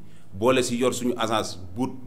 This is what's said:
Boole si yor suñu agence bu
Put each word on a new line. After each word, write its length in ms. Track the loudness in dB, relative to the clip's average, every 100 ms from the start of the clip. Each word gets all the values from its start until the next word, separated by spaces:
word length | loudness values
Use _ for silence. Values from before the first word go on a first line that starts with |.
| -12 -12 -12
Boole 280 | 2 4 4
si 140 | 2 2
yor 160 | 2
suñu 200 | 2 -2 0
agence 420 | 2 2 0 -6 -8 -4
bu 100 | -4 -4